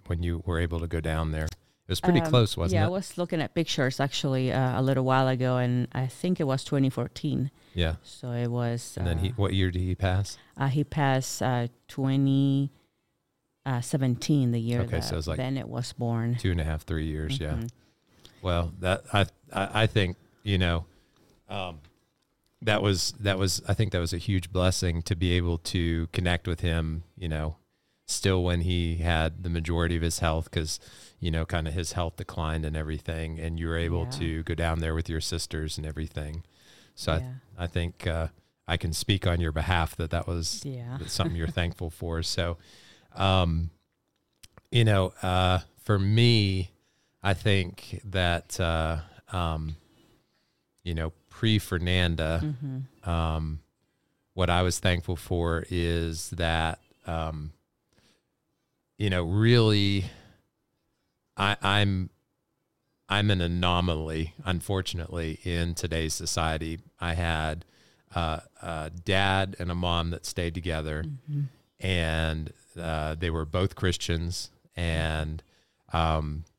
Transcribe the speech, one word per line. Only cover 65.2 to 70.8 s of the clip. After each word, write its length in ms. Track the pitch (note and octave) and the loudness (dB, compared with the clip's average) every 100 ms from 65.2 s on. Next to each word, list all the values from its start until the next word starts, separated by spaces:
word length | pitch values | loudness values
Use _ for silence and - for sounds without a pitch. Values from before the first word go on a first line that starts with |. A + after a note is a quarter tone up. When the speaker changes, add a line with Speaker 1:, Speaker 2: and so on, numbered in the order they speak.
| E2 D#2+ | -4 -6
Speaker 1:
in 300 | F2 E2+ E2+ | -4 -2 -2
today's 400 | E2 F2 E2 D#2+ | -4 -4 -2 -2
society. 640 | - D#2+ - D#2+ D#2+ D#2+ E2 - - | -4 -4 -2 0 -2 -4 -8 -12 -8
I 140 | F2 | -4
had, 500 | E2 E2+ D#2+ D#2 E2+ - _ _ _ _ | -2 0 0 -2 -4 -10 _ _ _ _
uh, 260 | - E2 D#2+ - - | -4 -2 -4 -8 -12
a 300 | F#2 D#2+ D#2 | -8 -6 -8
dad 640 | E2+ E2+ F#2+ G2 F#2+ G2 G2 | -6 0 2 4 2 0 -4
and 120 | F2 | -4
a 40 | |
mom 360 | F2 F2 E2+ E2 | -2 0 0 0
that 140 | E2 - | -4 -6
stayed 280 | - E2+ | -4 -4
together, 500 | E2 E2+ D#2+ | -4 -4 -4